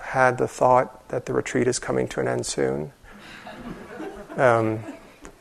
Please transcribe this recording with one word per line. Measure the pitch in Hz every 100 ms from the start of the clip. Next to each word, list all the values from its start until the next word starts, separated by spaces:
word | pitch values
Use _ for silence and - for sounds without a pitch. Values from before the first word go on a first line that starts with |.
had | - 131 127 123
the | 127
thought | - 127 127 - - -
that | - -
the |
retreat | 127 - 127 123
is | 123
coming | - 127 127
to | -
an | 127
end | 123 120
soon. | - - - 147 - - - - - - - - - - - 359 - - -
Um, | 127 117 110 110 107 - - - - -